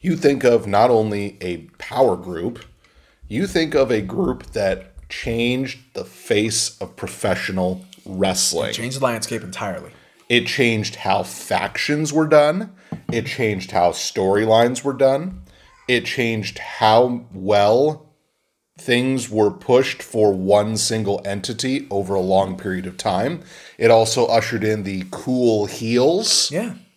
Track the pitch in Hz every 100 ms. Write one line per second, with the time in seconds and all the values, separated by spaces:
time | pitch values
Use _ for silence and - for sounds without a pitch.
0 | 175 - 147 139 127 117 104 101 120 117
1 | 110 101 101 - 92 85 78 _ - -
2 | 131 92 92 82 90 120 - _ _ _
3 | _ _ - 110 190 180 160 151 131 113
4 | 95 117 175 120 - - 98 95 - -
5 | - - - 117 120 127 131 - _ -
6 | 95 - - 107 107 110 - - 95 -
7 | 92 - 107 90 - 92 92 92 - -
8 | - 92 95 92 - 85 58 55 117 135
9 | 131 113 - 117 90 95 107 90 85 -
10 | _ _ _ 120 120 - 120 113 107 -
11 | - 98 92 - - 90 101 - - 147
12 | 151 147 156 151 147 175 220 - _ -
13 | - 117 - - 113 98 92 98 87 82
14 | - - 95 104 110 110 120 131 143 127
15 | 135 139 175 185 - _ _ _ - 151
16 | 185 - 117 113 101 - - - 113 110
17 | 123 120 - 92 95 104 101 117 151 156
18 | _ _ _ _ _ _ _ _ - 120
19 | 127 131 117 107 104 92 - 123 202 -
20 | - 113 107 95 95 101 107 110 - 113
21 | 101 101 101 101 95 113 131 139 139 98
22 | 95 98 92 95 98 90 101 92 92 -
23 | 110 92 117 170 - - - - 117 113
24 | 110 - 117 113 110 117 107 107 98 95
25 | 92 - - 127 120 110 104 - 113 120
26 | 135 180 220 - - 147 233 - _